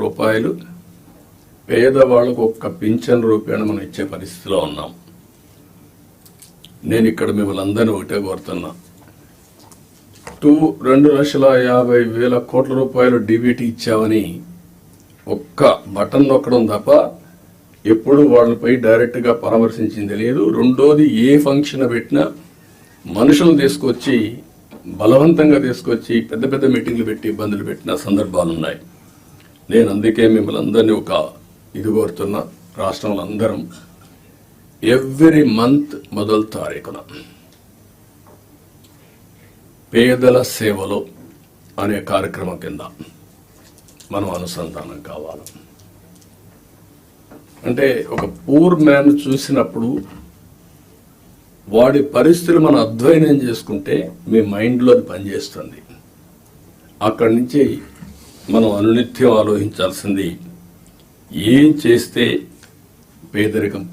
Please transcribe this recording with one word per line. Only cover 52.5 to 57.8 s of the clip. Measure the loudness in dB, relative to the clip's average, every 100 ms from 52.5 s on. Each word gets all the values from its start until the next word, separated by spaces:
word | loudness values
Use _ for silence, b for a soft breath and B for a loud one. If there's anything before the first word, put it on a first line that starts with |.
| 2 4
మనం | 4 2
అధ్యయనం | 0 4 4 4 2
చేసుకుంటే | 0 -6 -8 -8 -4 -4 -6 -12 -2
మీ | 0 0
మైండ్లో | -2 -2 0 4 4
అది | 2
పనిచేస్తుంది. | -10 -10 -10 -10 -14 -18 -20 -20 -20 -20 _ _ _ _ _ -20 _ _ -6 -4
అక్కడి | 0 0 0
నుంచి | 0 0 0 -2